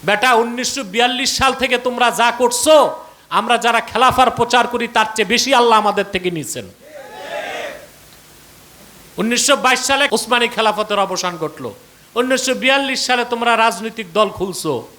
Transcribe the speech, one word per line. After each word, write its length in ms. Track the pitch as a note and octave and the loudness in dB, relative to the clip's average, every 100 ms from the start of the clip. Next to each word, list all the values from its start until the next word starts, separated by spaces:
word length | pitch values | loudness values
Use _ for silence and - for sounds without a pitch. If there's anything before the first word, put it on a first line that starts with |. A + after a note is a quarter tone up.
বেটা, 300 | - G3+ B3+ | 0 2 4
উনিশশো 500 | A#3 A#3 A#3+ B3 C#4 | 4 2 -4 -6 -6
বিয়াল্লিশ 520 | G#3 G#3 B3 B3 C4 - | -6 0 0 0 -2 0
সাল 180 | C4+ | 0
থেকে 240 | C4 C4 B3 | 0 -2 0
তোমরা 320 | B3 A#3+ A#3+ | -2 0 0
যা 200 | A3+ A#3 | 2 0
করছো, 760 | A#3 A#3+ A#3+ D4+ D#4 B3+ - - - _ | 2 0 0 6 6 6 0 -16 -20 _
আমরা 280 | F#3 A3 A#3 | -4 0 0
যারা 220 | A3+ A#3 | 2 0
খেলাফার 500 | - G#3+ B3+ B3+ B3 | -2 2 2 4 2
প্রচার 360 | - A#3 A#3+ A#3 | 2 2 2 2
করি, 220 | B3 A#3 | -2 -2
তার 180 | A#3 G#3+ - | 0 0 -2
চেয়ে 100 | G3+ | 0
বেশি 280 | A#3+ B3+ | 0 2
আল্লাহ 240 | C4 A#3+ A3 | 4 6 4
আমাদের 260 | G#3 G3 G3 | 4 0 -2
থেকে 180 | F#3+ F3+ | -2 -4
নিয়েছেন। 400 | E3 C#3+ B2+ F#2+ - - - - - - - - - - - - - - - - - - - - - - - - - | -4 -8 -10 -12 -20 -20 -20 -18 -16 -12 -10 -10 -10 -10 -12 -20 -20 -20 -20 -20 -20 -20 -20 -20 -20 -20 -20 -18 -6
উনিশশো 400 | A3 A#3+ - C#4 | -2 0 2 2
বাইশ 240 | B3+ B3 | 2 0
সালে 280 | B3+ C4+ C#4 | 0 0 2
ওসমানী 380 | A3+ - A#3+ A#3 | 0 0 0 0
খেলাফতের 500 | - A3 G#3 G#3 G3+ | 0 0 0 -2 0
অবসান 380 | F#3+ F3+ F3+ E3+ | 0 -2 -4 -6
ঘটলো। 380 | D#3 - B2+ G2 - - - | -8 -8 -12 -12 -20 -20 -8
উনিশশো 400 | A3+ B3+ B3+ C4 | -4 0 0 -2
বিয়াল্লিশ 520 | A#3+ B3 C#4 C#4 B3+ - | 0 2 2 0 -4 -2
সালে 180 | B3+ | -2
তোমরা 320 | A#3+ A#3 A#3 A3+ | -2 -2 0 2
রাজনৈতিক 560 | A3+ F#3+ A3 A3 F#3+ | 2 0 -10 -10 -6
দল 160 | F3+ G#3 | 0 0
খুলছো। 600 | G3+ F#3+ F3 D#3+ B2 - | -2 -6 -6 -4 -6 -8